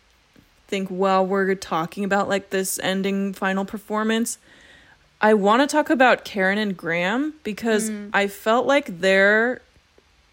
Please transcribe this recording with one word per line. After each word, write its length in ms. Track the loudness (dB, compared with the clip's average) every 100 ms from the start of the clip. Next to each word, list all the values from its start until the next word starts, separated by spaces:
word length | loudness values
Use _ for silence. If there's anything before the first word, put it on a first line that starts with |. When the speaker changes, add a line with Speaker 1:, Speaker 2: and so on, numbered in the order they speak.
| _ _ _ _ _ _ -8
Speaker 1:
think 220 | -6 -4
while 360 | 0 2 2 2
we're 300 | 0 0 -2
talking 480 | -4 -4 -4 -6
about, 240 | -2 0 0
like, 220 | -2 -2
this 300 | -4 -4 -4
ending 500 | -4 -2 -2 -2 -4
final 300 | -4 -2 -2
performance, 760 | -4 -8 -6 -4 0 0 -2 -8 _ -20 -20 -20 _ _ _ 0
I 120 | 4
wanna 340 | 4 4 4 2
talk 220 | 2 2
about 360 | 4 4 4 -2
Karen 320 | -2 0 0
and 180 | -2 -4
Graham, 580 | -4 -2 -2 -2 -4 -8
because 460 | -10 -6 -2 0 -2
Speaker 2:
Mm. 200 | -8 -4
Speaker 1:
I 140 | -2 -2
felt 380 | -2 0 2 2
like 340 | 0 0 -2
their 640 | 2 4 4 4 0 -4 _ _ _ _ _ _ _